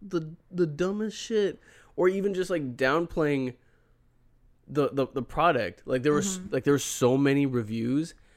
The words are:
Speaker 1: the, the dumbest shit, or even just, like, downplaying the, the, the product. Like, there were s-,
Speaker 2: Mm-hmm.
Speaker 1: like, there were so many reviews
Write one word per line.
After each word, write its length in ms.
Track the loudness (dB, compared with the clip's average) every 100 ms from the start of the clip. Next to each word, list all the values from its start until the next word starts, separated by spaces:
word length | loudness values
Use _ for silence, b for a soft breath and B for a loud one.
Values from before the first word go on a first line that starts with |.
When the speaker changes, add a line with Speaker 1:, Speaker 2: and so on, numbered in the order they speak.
Speaker 1:
the, 300 | -6 -6 -6 -14 _
the 140 | -2 -2
dumbest 500 | 0 -2 -2 -4 -6
shit, 420 | -4 0 0 -4 b b b 2
or 140 | 2
even 240 | 2 -2
just, 160 | -2 -2
like, 260 | -2 -4 0
downplaying 800 | 2 2 0 0 0 0 -2 -6 _ _ _ _ _ _ _ _ _ _ -8
the, 220 | -2 0
the, 160 | 0 -2
the 80 | -2
product. 600 | -6 0 2 2 0 -6 -4
Like, 160 | 0
there 80 | 2
were 80 | 2
s-, 180 | 0 -4
Speaker 2:
Mm-hmm. 140 | -4
Speaker 1:
like, 100 | -2
there 100 | 2
were 60 | 2
so 360 | 2 2 4 4
many 300 | 4 4 2
reviews 680 | 0 -4 -4 -2 -2 -4 -10 b